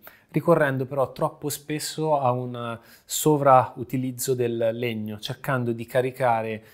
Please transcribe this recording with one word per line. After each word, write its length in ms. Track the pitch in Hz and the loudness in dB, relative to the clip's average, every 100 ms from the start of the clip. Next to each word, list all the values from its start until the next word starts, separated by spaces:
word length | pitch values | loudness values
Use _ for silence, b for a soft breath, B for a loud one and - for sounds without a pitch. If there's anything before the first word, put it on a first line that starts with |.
| B B B | B B B
ricorrendo 560 | 170 165 160 143 131 127 | -2 2 4 2 0 -4
però 260 | 139 127 | -2 -4
troppo 380 | - 156 - 151 | -2 -6 -6 -8
spesso 680 | 139 - 151 - - 156 147 | -8 -6 -8 -6 -6 0 2
a 140 | 131 | 2
un 480 | 127 123 123 120 113 B B | 0 -4 -8 -10 -10 B B
sovrautilizzo 1300 | - - 156 147 139 131 117 - 120 135 127 123 - 123 | -10 -2 2 4 8 8 6 -2 -6 -4 -6 -6 -4 0
del 340 | 120 117 113 | 0 0 -2
legno, 480 | 117 123 110 107 107 | -2 -4 -4 -6 -8
cercando 540 | - 127 - 131 120 | -10 -8 -4 -2 -2
di 120 | 117 117 | -4 -2
caricare 800 | 131 127 127 127 117 110 107 B | -2 -2 0 0 0 -2 -8 B